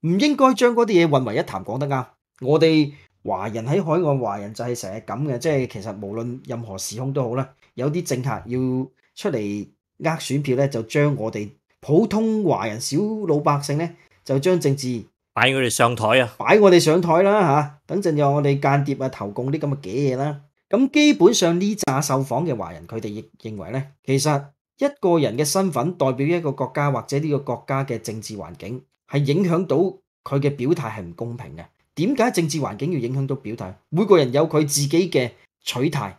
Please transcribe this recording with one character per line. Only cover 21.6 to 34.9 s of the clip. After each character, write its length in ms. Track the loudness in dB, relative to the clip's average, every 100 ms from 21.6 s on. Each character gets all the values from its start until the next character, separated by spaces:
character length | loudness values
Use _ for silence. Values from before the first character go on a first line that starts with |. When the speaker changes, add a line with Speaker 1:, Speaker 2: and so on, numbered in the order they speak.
| 0 -2
Speaker 1:
紮 260 | -2 -2
受 200 | 0 -2
訪 240 | 0 -2 -2
嘅 100 | -4
華 160 | -6
人， 140 | -12 -10
佢 120 | -10
哋 80 | -8
亦 220 | -10 -14 _
認 140 | -12 -12
為 140 | -8
呢， 120 | -8 -8 _ -2
其 120 | 0
實 260 | 2 0 -4 _ _ _
一 80 | -2 0
個 180 | 2 4
人 180 | 2 0
嘅 60 |
身 280 | 0 0 0
份 220 | 0 -2 0
代 140 | 0
表 120 | 0 0
一 120 | 0
個 100 | -2
國 200 | -4 -4
家 180 | -2 0
或 100 | -2
者 160 | -2 -4
呢 100 | -2
個 80 | -2
國 240 | -4 -8 -4
家 160 | -4 -4
嘅 140 | -6
政 220 | -8 -12
治 140 | -12 -12
環 160 | -14 -14
境， 260 | -12 -12 _ _ _
係 140 | -2 0
影 180 | 2
響 220 | 2 0 0
到 120 | 0 0 -2 _ _
佢 160 | -4 -2
嘅 140 | -2 -2
表 140 | -2
態 200 | -2 -2
係 100 | -10
唔 120 | -14
公 220 | -10 -10 -10
平 180 | -14 -16
嘅。 80 | -20 _ _ -4
點 200 | -2 2
解 140 | 0
政 180 | 0 -2
治 120 | -2
環 160 | -6 -6
境 140 | -4
要 80 | -4
影 180 | -4 -4
響 80 | -4
到 100 | -6
表 180 | -8 -10
態？ 180 | -10 -14 _
每 140 | -2 4
個 120 | 6
人 140 | 6
有 140 | 2 2
佢 120 | 0
自 220 | 0 -2
己 240 | 0